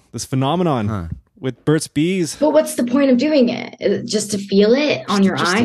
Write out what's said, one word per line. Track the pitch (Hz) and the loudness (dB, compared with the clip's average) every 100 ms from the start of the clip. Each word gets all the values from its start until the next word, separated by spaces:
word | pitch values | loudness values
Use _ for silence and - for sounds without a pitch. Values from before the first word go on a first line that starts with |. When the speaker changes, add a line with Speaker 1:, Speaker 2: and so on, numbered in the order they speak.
| _ | _
Speaker 1:
this | 120 - | -12 -6
phenomenon | 131 135 170 180 131 104 | -2 0 0 0 -2 -2
Speaker 2:
Huh. | 107 85 80 - _ | -4 -8 -12 -16 _
Speaker 1:
with | 131 123 | -10 -4
Burt's | - 156 - | 0 0 -2
Bees. | - 165 190 160 - | -2 0 0 -4 -2
Speaker 3:
But | 302 | 2
what's | 294 311 | 2 2
the | - 240 | -2 -2
point | 285 277 | 2 2
of | 247 | 2
doing | 294 302 240 | 2 2 2
it? | - - - | 0 -10 -4
Is | 185 202 | -2 -2
it | - | -2
just | 214 - | -4 -4
to | 202 | -6
feel | - 196 208 | 0 4 4
it | 254 294 147 - | 4 2 -2 -2
on | 202 | 2
Speaker 1:
Just | 190 | 2
Speaker 3:
your | 147 | 2
Speaker 1:
to, | |
just | 165 | 0
to, | 190 | 0